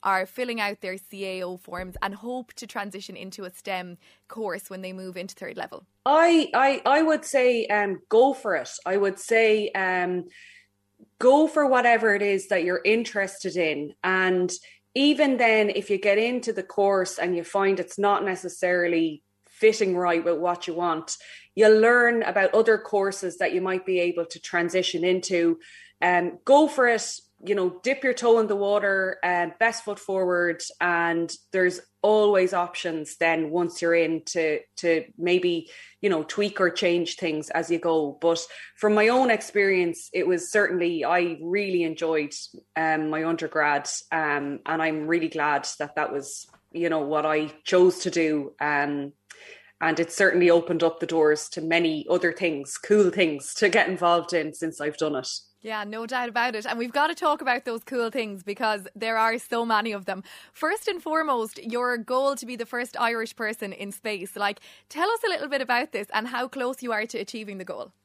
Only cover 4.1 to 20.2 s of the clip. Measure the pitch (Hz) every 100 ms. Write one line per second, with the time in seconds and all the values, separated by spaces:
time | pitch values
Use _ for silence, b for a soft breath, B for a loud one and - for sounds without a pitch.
4.1 | b _ 226 214 175 - 190 185 185 185
5.1 | 185 185 - 185 - - - _ _ -
6.1 | 302 339 330 285 233 269 277 - 285 320
7.1 | 311 - 277 247 240 - 208 202 180 _
8.1 | 220 269 269 220 165 123 - 175 196 196
9.1 | 190 - 226 226 214 208 196 190 185 180
10.1 | 180 175 B B B B _ _ _ -
11.1 | _ 247 277 311 311 285 254 240 233 220
12.1 | 202 202 196 190 190 175 180 202 226 226
13.1 | 208 190 - 190 165 165 143 147 - 180
14.1 | 185 185 185 180 - B B _ - 285
15.1 | 294 285 254 233 220 208 202 196 196 202
16.1 | 202 226 247 233 202 185 - 196 196 185
17.1 | - 170 175 170 196 196 185 175 - 202
18.1 | 202 202 185 180 - 180 180 175 170 165
19.1 | 151 _ _ _ _ 220 214 196 180 180
20.1 | 170